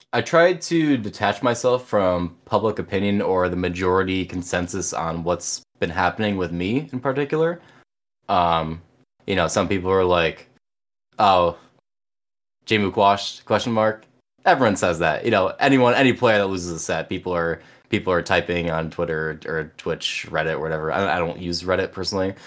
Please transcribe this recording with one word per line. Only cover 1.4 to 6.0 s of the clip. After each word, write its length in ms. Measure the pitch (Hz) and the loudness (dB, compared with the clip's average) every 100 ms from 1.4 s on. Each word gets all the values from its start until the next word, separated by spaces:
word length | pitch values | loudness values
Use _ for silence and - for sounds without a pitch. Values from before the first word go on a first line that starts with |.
myself 460 | 127 120 127 123 - | -2 0 0 0 0
from 480 | 104 92 90 87 - - | 0 2 0 -2 -8 -2
public 340 | 107 107 104 | 0 0 -2
opinion 420 | 90 98 101 101 | -4 -2 0 0
or 260 | 85 92 90 | 0 2 0
the 80 | 90 | 0
majority 720 | 90 87 92 95 95 92 90 | -2 -2 2 2 2 -2 -4
consensus 680 | 92 87 90 87 98 85 | -6 -4 -4 -4 -4 -4
on 300 | - 82 85 | -4 -4 -4
what's 380 | 85 87 - - _ - | -2 -4 -4 -8 _ -8
been 100 | 92 | -6
happening 460 | 87 | 0